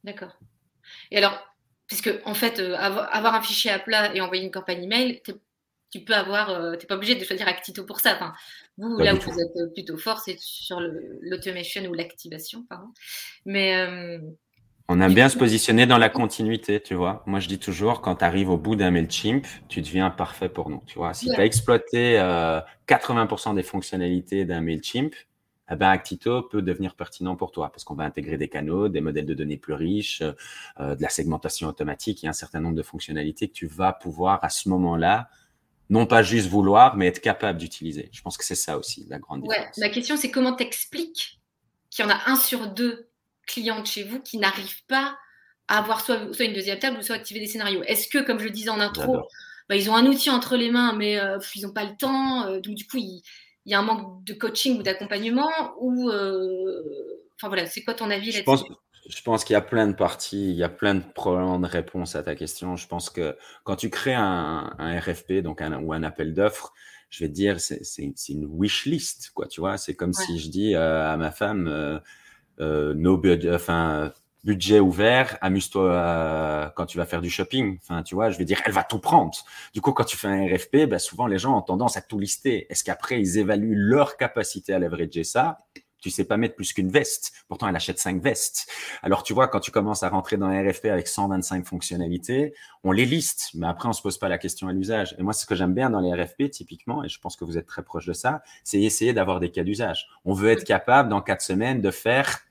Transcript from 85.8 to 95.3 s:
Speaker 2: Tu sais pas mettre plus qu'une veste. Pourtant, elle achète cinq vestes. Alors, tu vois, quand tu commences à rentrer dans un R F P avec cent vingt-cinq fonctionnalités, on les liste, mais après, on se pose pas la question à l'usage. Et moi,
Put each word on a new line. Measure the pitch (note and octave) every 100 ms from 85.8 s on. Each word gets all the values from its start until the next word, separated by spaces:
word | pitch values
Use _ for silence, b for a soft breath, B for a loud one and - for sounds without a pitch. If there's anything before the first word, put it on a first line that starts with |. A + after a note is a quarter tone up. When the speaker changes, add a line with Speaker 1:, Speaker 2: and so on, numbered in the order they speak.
| _ _
Speaker 2:
Tu | -
sais | -
pas | - G#2
mettre | A#2
plus | - G2
qu'une | - F#2
veste. | F#2 - - - B _
Pourtant, | F2+ G#2
elle |
achète | F2 - E2+
cinq | - F#2
vestes. | A2 - - - - B B B
Alors, | F#2+ F#2+
tu | -
vois, | G#2+ B2+
quand | G2+
tu | -
commences | A2+ G#2 G#2
à | F#2
rentrer | F#2+ F2+ G#2
dans | F#2+
un | F#2+
R | G2
F | F#2
P | A2
avec | F#2 E2+
cent | - G2+
vingt-cinq | F#2+ F#2 F#2 F2
fonctionnalités, | F2+ - F2 E2+ F2 - B2+ D3 B B B
on | F#2+
les | G2 B2+
liste, | D#3+ C#3 - -
mais | D#2+ E2+
après, | E2+ A#2+
on |
se | A2
pose | G2+ -
pas | G2
la | F2
question | F#2 - F#2+
à |
l'usage. | F#2+ F#2+ A2 F#2+ -
Et |
moi, | F#2+